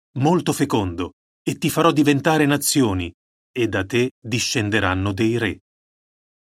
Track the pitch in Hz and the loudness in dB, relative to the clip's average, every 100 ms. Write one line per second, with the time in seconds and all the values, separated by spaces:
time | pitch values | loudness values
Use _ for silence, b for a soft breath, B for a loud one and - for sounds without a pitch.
0 | _ - 143 175 - 139 - 123 95 85 | _ -2 2 2 0 -2 0 0 -2 -4
1 | 87 - _ _ - - 147 156 165 147 | -8 -10 _ _ -8 -4 -2 2 2 4
2 | 147 139 160 156 143 143 - 147 117 92 | 4 2 2 2 2 0 0 2 2 0
3 | 85 - _ _ _ 127 113 104 95 120 | -4 -10 _ _ _ -4 -2 -2 -2 0
4 | 127 - 117 113 - 123 104 104 98 92 | -2 -4 -8 -6 -2 -2 0 0 0 0
5 | 101 101 113 117 107 - _ _ _ _ | -2 0 0 0 -2 -4 _ _ _ _
6 | _ _ _ _ _ | _ _ _ _ _